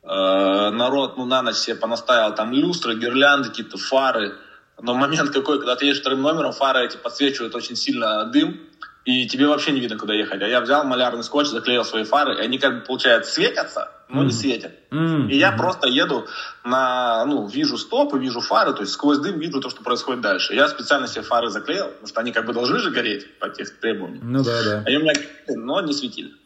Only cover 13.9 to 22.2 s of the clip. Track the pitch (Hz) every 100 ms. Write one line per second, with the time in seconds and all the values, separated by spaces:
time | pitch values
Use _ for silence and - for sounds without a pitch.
13.9 | - - 131 139 113 139 113 - - _
14.9 | 151 165 160 113 139 185 110 180 - 139
15.9 | 127 175 127 - - - - 123 131 131
16.9 | 127 123 113 131 139 104 127 147 117 -
17.9 | 240 294 131 127 117 - 107 139 127 98
18.9 | - 143 143 170 175 160 135 131 - -
19.9 | 123 - 123 107 92 - 113 147 - 127
20.9 | 139 123 - - 117 117 101 - 180 185
21.9 | - - -